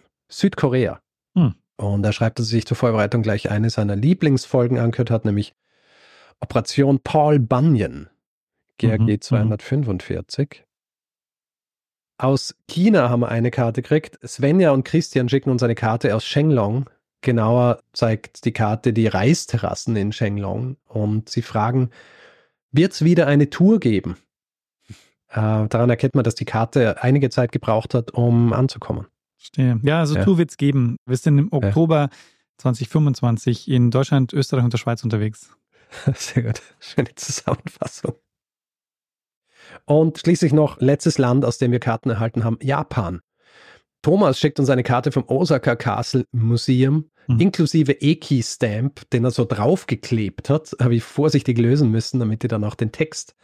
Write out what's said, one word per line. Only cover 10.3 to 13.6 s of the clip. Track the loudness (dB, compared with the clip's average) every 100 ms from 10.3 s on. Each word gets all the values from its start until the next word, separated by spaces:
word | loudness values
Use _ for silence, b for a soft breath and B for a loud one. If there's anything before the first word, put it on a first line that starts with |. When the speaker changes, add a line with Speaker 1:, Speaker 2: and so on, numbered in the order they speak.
| -6 -6 -8 _ _ _ _ _ _ _ _ _ _ _ _ _ _ _ -4
Speaker 1:
Aus | 0 0 -2 -16 -10
China | 0 4 4 4
haben | 2
wir | 0
eine | 0 -2
Karte | 0